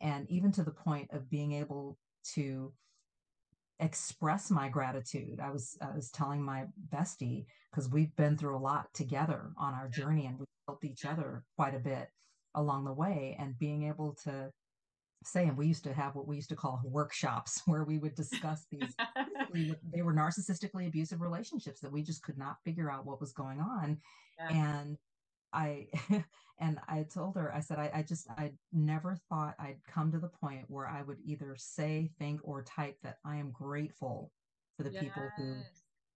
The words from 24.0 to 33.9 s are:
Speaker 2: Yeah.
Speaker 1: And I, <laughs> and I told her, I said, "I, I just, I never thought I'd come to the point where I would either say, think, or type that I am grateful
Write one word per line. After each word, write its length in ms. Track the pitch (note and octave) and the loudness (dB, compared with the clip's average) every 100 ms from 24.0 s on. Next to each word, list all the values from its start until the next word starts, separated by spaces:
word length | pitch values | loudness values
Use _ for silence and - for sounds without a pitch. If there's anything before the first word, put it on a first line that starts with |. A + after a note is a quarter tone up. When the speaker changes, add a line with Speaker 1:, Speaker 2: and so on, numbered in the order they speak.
| - - - - | -2 -20 -20 -8
Speaker 2:
Yeah. 100 | E3 | 2
Speaker 1:
And 480 | D#3+ D3+ D3 D3 D3 _ _ _ _ _ | 4 4 2 -4 -8 _ _ _ _ _
I, 360 | D#3 D3+ D3 - D3+ - | 0 0 -2 -4 -4 4
<laughs> 180 | G#3 D#3+ - - - | 4 4 -10 -20 -2
and 180 | D#3+ D3+ - | 0 0 0
I 160 | D#3 | -2
told 320 | D#3 - E3+ F#3+ | -2 -2 -2 0
her, 180 | D3+ | 0
I 60 | - | -2
said, 180 | D#3 D3+ | -2 0
"I, 120 | D3 | 0
I 80 | D#3 | 0
just, 260 | D#3 E3 - | -2 -2 -4
I 220 | A2+ D3 - _ | -4 -4 -4 _
never 440 | E3 D3+ D#3 F3 F#3 _ | 4 4 4 0 -4 _
thought 260 | D#3+ D3+ - | 0 0 -2
I'd 220 | D3 C3+ - | -8 -10 -6
come 260 | - D#3 | 0 2
to 60 | D#3+ | 2
the 100 | E3+ | -2
point 380 | - D3+ C3+ B2+ | -4 -6 -6 -8
where 180 | C3+ C3+ | -6 -4
I 140 | C#3+ | -6
would 160 | C#3 C#3+ | -6 -8
either 320 | - D3 C#3 C3 | -6 -6 -6 -10
say, 540 | - - D3+ D#3 D#3+ - | -10 -2 2 2 0 -2
think, 220 | D3 D3 | -4 -2
or 180 | - C#3 | -4 -8
type 360 | B2 - D3 C#3 | -6 -4 -4 -4
that 160 | C3 - | -12 -10
I 120 | D3 D3 | -6 -4
am 140 | C#3+ | -4
grateful 800 | B2 C#3 C#3+ D3+ | -6 -4 -2 -4